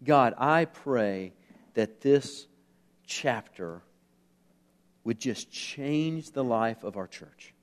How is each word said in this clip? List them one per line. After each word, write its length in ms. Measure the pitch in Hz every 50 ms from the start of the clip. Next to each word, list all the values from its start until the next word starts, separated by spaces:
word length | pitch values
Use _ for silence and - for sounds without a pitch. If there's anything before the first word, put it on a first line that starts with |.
| 127
God, 300 | 131 151 143 127 117 - -
I 280 | 127 143 156 165 165
pray 680 | 156 - - - 143 131 120 107 101 98 95 95 90 - _ _ _ - - _ _ _
that 260 | 113 110 104 - -
this 460 | - 135 139 143 - - - - - - _ _ _ _ _ _ _ _ _ _ _
chapter 760 | - - - - 143 120 110 - - _ - 92 85 82 87 - _ _ _ _ _ _ _ _ _ _ _ _ _ _ _ _ _ _ _ _ _ _ _ _
would 140 | 113 113 110
just 300 | - 123 107 - - -
change 800 | - - - - - - 139 143 147 151 156 160 160 160 156 -
the 120 | - 139 135
life 400 | 123 117 110 113 113 113 - -
of 140 | 104 95 98
our 100 | 92 -
church. 460 | - - - 73 - _ - - _ _